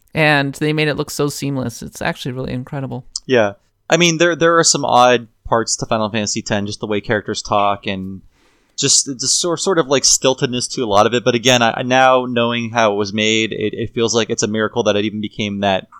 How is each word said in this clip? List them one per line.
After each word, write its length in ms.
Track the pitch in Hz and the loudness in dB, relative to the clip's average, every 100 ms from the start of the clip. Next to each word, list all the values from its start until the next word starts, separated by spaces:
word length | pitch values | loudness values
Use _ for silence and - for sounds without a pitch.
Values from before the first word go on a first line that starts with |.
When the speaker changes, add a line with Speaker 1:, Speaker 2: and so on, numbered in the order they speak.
| _ | _
Speaker 1:
And 400 | 160 151 147 139 | 0 2 4 0
they 180 | 131 151 | -2 -2
made 160 | 151 151 | 0 -2
it 80 | 139 | -2
look 140 | 147 | -6
so 180 | - 147 | -2 -4
seamless. 540 | - 139 139 123 - | -2 -6 -4 -6 -8
It's 220 | - - | -16 -8
actually 300 | - 170 - | -8 -6 -8
really 200 | 127 135 | -8 -8
incredible. 520 | 127 127 147 135 123 - - - | -8 -8 -10 -8 -10 -10 -12 0
Speaker 2:
Yeah. 280 | 127 104 98 _ _ _ | 2 2 -2 _ _ _
I 80 | 165 | 2
mean, 220 | 175 160 | 4 4
there, 160 | 170 160 | 2 4
there 240 | 165 170 | 2 4
are 40 | |
some 220 | 160 151 131 | 2 0 2
odd 420 | 120 123 123 117 _ | 6 6 4 0 _
parts 320 | - 117 113 - | -2 -2 0 -6
to 80 | 131 | -4
Final 220 | 113 107 | -2 -2
Fantasy 320 | 110 104 117 | -4 -4 -6
ten, 260 | - 107 101 | -4 -4 -4
just 120 | 101 | -8
the 80 | 110 | -4
way 140 | 104 | -4
characters 400 | - 110 - 107 | -2 -4 -2 -8
talk 440 | - 107 101 101 - | -2 0 0 -2 -6
and 340 | 98 95 95 - _ _ _ _ - | -8 -8 -12 -18 _ _ _ _ -6
just, 300 | 139 - - | 0 0 0
just 340 | 127 127 - | -6 -4 -2
sor-, 160 | 175 160 | -2 -2
sort 220 | - 175 | 0 0
of, 80 | 135 | 2
like, 160 | 139 | 2
stiltedness 680 | - - 135 131 135 123 - | 2 2 2 0 -2 -4 -6
to 100 | - | -4
a 20 | 120 | 2
lot 220 | 101 110 | 4 4
of 60 | 120 | 2
it. 100 | 127 | 0
But 100 | 120 | 0
again, 260 | 117 127 | 2 4
I, 180 | 117 - | 2 0
now 440 | 123 127 131 131 127 | 0 4 6 4 2
knowing 440 | 120 117 120 117 | 0 0 -2 -4
how 240 | 120 110 | 2 2
it 20 | 101 | 2
was 160 | 104 | -2
made, 400 | 107 107 110 110 | 0 2 2 0
it, 220 | 104 104 | -2 -4
it 200 | 98 110 - | -4 -6 -2
feels 180 | 117 | 0
like 160 | 117 110 | 0 -2
it's 140 | 117 | -2
a 40 | 110 | -2
miracle 360 | 107 107 120 | -2 -2 0
that 120 | 104 104 | 0 0
it 100 | 104 | -2
even 140 | 104 | -4
became 420 | 104 - 107 101 | -10 -6 -6 -2
that, 260 | 101 95 - - | -2 -2 -4 -20